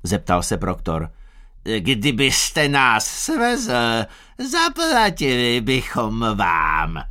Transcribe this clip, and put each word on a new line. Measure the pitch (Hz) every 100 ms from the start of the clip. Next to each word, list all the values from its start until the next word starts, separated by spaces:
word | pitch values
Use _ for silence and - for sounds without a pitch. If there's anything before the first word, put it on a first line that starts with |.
zeptal | - 101 - 90
se | 87 98
Proktor. | 90 90 - 80 80 - - - - - - 110
„Kdybyste | 156 120 139 113 135 - - - 147
nás | 143 131 110 -
svezl, | - - 311 233 247 226 123 117 113 107 - - - 254
zaplatili | 330 339 330 330 254 214 170 143 123 120 120
bychom | 113 131 - 123 110 113 113 104
vám.“ | 90 82 78 78 80 80 -